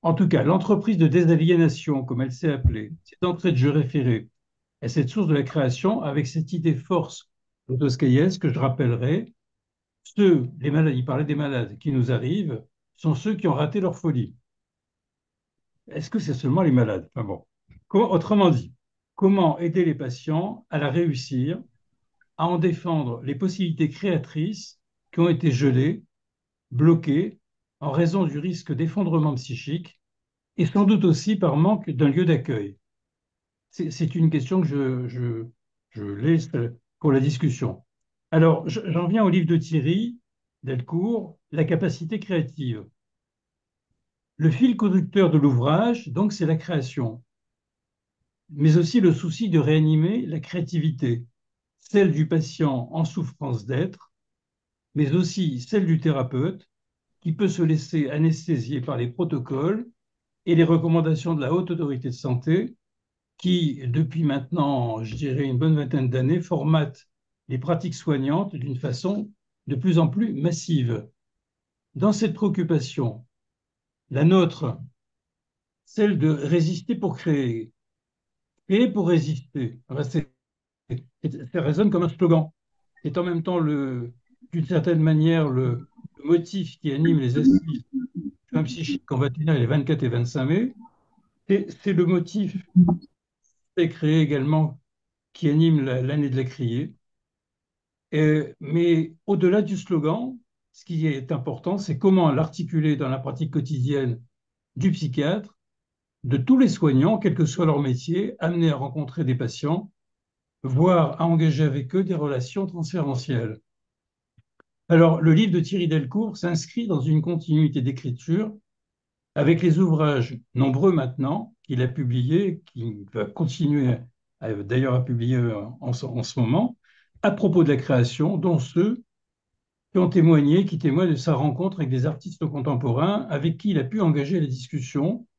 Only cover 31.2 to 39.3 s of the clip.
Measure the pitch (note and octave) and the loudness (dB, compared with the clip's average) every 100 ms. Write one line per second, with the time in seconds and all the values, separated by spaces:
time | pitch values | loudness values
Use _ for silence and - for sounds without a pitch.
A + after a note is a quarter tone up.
31.2 | - G#3 E3+ C#3 E3+ G#3+ - B2+ C#3+ C#3+ | 0 0 2 4 2 2 -2 2 2 4
32.2 | F3 D3+ B2 A#2 G2+ G2 _ _ _ _ | 2 2 0 -6 -6 -12 _ _ _ _
33.2 | _ _ _ _ _ - E3 B2 E3 F3 | _ _ _ _ _ -8 -8 -4 -4 2
34.2 | E3 D#3 B2+ F#3+ E3 C#3+ C3 B2+ B2 B2 | 2 2 0 0 0 0 -2 -2 -6 -6
35.2 | A#2+ A2+ A#2 _ _ _ _ - G#2 G2+ | -6 -6 -8 _ _ _ _ -12 -10 -4
36.2 | C3 E3 - - A#2 A#2+ _ _ D#3 C3+ | 0 0 0 -6 -6 -8 _ _ 2 2
37.2 | C3+ D#3 D#3 B2 A#2 F#2+ _ _ _ _ | 2 0 -2 -2 -6 -8 _ _ _ _
38.2 | _ D#3+ E3 D#3+ - - G3 E3 F3 G#3+ | _ 4 4 4 -2 -8 -4 -2 0 2
39.2 | G#3 | 4